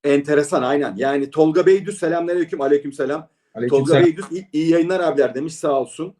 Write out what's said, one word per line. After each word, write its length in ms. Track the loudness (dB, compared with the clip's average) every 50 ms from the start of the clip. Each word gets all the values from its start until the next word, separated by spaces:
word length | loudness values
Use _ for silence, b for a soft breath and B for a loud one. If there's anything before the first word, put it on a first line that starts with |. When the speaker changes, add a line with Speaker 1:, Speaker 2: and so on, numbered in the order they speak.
| 0
Speaker 1:
Enteresan, 600 | 2 2 2 2 2 2 2 2 0 -2 -2 0
aynen. 320 | 0 -2 -2 -2 -4 -4
Yani 340 | -4 -2 -2 -2 -2 -4 -2
Tolga 340 | 0 2 2 2 4 4 4
Beydüz, 320 | 4 4 4 2 -4 -8 -4
"Selamünaleyküm." 640 | -4 -2 -2 -2 -2 -2 -2 -2 -2 -4 -4 -2
Aleykümselam. 640 | 0 2 0 0 0 -4 -6 -6 -4 -4 -4 -6 -8 _ _ _ _ _ -10
Speaker 2:
Aleykümselam. 300 | -6 -2 0 0 2 2
Speaker 1:
Tolga 200 | 4 4 6 6
Beydüz, 200 | 4 2 0 -8 -10
"İyi, 160 | -10 -10 -8 _ -4
iyi 160 | -2 2 2
yayınlar 300 | 2 2 2 0 -2 -2
abiler." 360 | -2 0 0 0 0 0 -2
demiş, 200 | -6 -8 -10 -8
sağ 260 | -6 -4 -2 -2 -2
olsun. 320 | -4 -6 -10 -12 -12 -12 -14